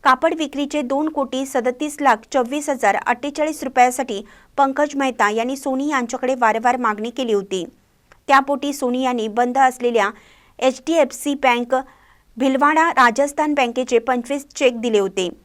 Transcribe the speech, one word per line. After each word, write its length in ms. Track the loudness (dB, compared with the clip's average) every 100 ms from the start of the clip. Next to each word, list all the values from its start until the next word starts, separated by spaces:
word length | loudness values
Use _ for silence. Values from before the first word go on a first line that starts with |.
कापड 300 | 4 4 2 0
विक्रीचे 420 | -4 -4 -4 -4
दोन 260 | -2 -2 -2
कोटी 380 | -2 -4 -4 -2
सदतीस 500 | -2 -2 -4 -8 0
लाख 160 | 2 2 0
चोवीस 360 | -2 -2 -4 -4
हजार 260 | 0 2 2
अठ्ठेचाळीस 680 | -2 -2 -4 -4 -4 -4
रुपयासाठी 580 | -2 2 2 2 -6 -6 -10 -20 _ 0
पंकज 380 | 0 2 -2
मेहता 360 | 0 -2 2 0
यांनी 260 | 2 -2 -4
सोनी 320 | -4 -2 -2
यांच्याकडे 460 | -2 -2 -4 -2
वारंवार 420 | 2 2 2 0 2
मागणी 340 | -2 -2 -6
केली 220 | -6 -2
होती. 320 | -2 -2 -6 -6 _ _ _ _ _ 2
त्यापोटी 440 | 4 4 -4 -4
सोनी 300 | -4 -4 -2
यांनी 240 | -2 -2 -2
बंद 300 | -2 0 2
असलेल्या 520 | 2 2 0 2 0 -4 _ _ _ -2
एचडीएफसी 760 | -2 -2 -2 2 0 -2 -6
बँक 420 | 0 0 0 0 -2 -4 _ _ _ _ -2
भिलवाडा, 540 | 0 2 2 4 2
राजस्थान 640 | 4 2 4 -2 0 0
बँकेचे 440 | 0 0 -2 0 0
पंचवीस 480 | 0 -4 -2 -8 -8
चेक 340 | 0 0 2
दिले 180 | 0 0
होते. 300 | 0 -2 -4 -6